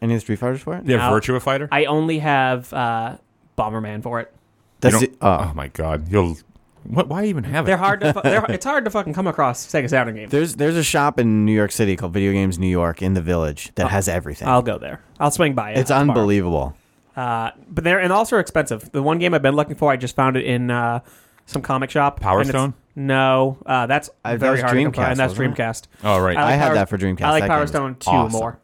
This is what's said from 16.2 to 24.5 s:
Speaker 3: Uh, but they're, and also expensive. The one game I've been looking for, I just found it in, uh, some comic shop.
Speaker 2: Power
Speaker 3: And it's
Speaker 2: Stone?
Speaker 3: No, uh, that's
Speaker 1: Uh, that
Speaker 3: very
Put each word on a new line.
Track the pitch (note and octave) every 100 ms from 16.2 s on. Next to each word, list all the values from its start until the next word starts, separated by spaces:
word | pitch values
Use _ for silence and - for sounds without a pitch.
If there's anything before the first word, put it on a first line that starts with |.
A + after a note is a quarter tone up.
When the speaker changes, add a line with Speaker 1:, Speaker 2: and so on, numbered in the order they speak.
| G#2 G2+ F2 D#2 C#2 - _ _ _
Speaker 3:
Uh, | - B2 A2+ A2+ - -
but | E3
they're, | E3 F#3+
and | F3+
also | G3 A3+ A3
expensive. | - D#3+ C#3+ A2 -
The | C#3
one | C#3+ E3
game | F3
I've | D#3+
been | C3+ D3
looking | D3
for, | C#3+ D3
I | C3
just | B2+ -
found | C3 B2+
it | B2+
in, | B2 B2
uh, | A#2+ A#2 A#2+ - - _ _ -
some | C#3
comic | - C3 C3+
shop. | D3+ C#3+ C#3+
Speaker 2:
Power | G2 F#2+
Speaker 3:
And | C3+
it's | C3+
Speaker 2:
Stone? | C#3 - _
Speaker 3:
No, | C#3+ C3+ C3+ C3 C3 C3+ C3+
uh, | - C3 A#2+
that's | D3 - -
Speaker 1:
Uh, | A#2
that | A#2+
Speaker 3:
very | C3